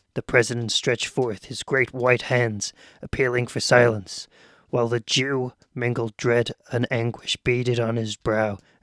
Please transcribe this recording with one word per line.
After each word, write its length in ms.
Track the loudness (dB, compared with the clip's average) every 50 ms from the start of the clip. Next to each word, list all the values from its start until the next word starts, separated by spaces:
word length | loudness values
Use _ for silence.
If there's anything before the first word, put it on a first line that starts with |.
| _ _ -10
the 80 | -10
president 500 | -4 2 4 4 4 4 0 -4 -4 -2
stretched 360 | -2 -2 0 0 -2 -2 -2 -4
forth 380 | -2 -2 -2 -2 -4 -8 -10
his 180 | -14 -14 -12 -8
great 300 | -2 0 0 0 0 -2
white 300 | 0 2 4 4 2 2
hands, 500 | 0 0 0 0 0 -2 -4 -8 -8 -10 _ -20 -20 -20 _
appealing 460 | -14 -8 -2 0 0 0 0 0 -2 -2
for 120 | -4 -4
silence, 680 | 0 4 6 6 6 6 4 0 -4 -10 -12 -14 -14 -16 _ _ -20 -20 _ _ _ _
while 180 | -2 0 0 0
the 120 | 0 -2
Jew 540 | -2 -2 -2 0 0 0 0 -2 -2 -4 -8 _ _ _ -8
mingled 400 | -4 -2 -2 0 -2 -2 -4 -6 -2
dread 340 | 0 2 4 4 2 0 -4 _ _ -4
and 160 | -2 -2 0 0
anguish 460 | 0 0 0 -2 -4 -4 -6 -6 -6 -4 0
beaded 360 | 0 0 0 2 0 0 0
on 160 | 0 0 0
his 200 | -2 -4 -4 -6
brow 420 | -6 -4 -2 0 0 0 0 -2 -6 -12 _ _ _